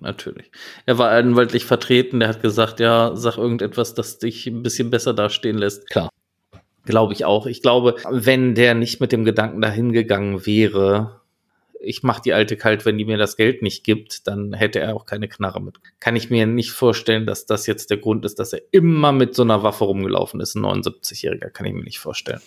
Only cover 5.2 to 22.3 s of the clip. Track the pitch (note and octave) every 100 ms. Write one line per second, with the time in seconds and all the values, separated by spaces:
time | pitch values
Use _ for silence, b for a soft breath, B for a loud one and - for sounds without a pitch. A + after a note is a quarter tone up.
5.2 | G#2 - A#2 G#2+ G2+ - - - E2 -
6.2 | _ _ _ - _ _ - A2 G#2+ G2+
7.2 | E2 G#2 A#2 A#2+ B2+ B2 A#2+ A#2 - B2+
8.2 | A#2 C3 B2+ A2+ A#2+ A#2 A#2 - B2+ A#2
9.2 | A2+ G#2+ G#2+ F2+ A2 G#2+ A#2+ A2+ A2 G2+
10.2 | G2+ G2 G#2 G#2+ G#2+ G2 G2 G2+ A2 -
11.2 | _ _ _ _ _ - G2+ - C3 A2
12.2 | B2+ G2 A2 G#2+ A2+ G#2+ A2+ G#2+ G#2+ G#2+
13.2 | G#2 - A2 - G2+ - - G#2+ - -
14.2 | - G2+ G2+ G2 G#2+ G#2+ E2+ G#2 - G#2
15.2 | G#2 - G2 F#2 G2 - b _ - A#2
16.2 | A2+ A#2+ A2 A#2+ A#2 - B2 A2 - A2
17.2 | A2 G#2 - G#2+ - G#2+ - G#2 A2 G#2+
18.2 | G#2 - A#2 F#2+ - G3 E3 D#3+ D3 C3+
19.2 | B2+ - A#2 G#2+ G#2 - G2+ G2 F#2+ F#2
20.2 | F#2 - G2 G#2+ G2+ G2 G2 - - -
21.2 | - - - - G2+ F#2+ - - - -
22.2 | -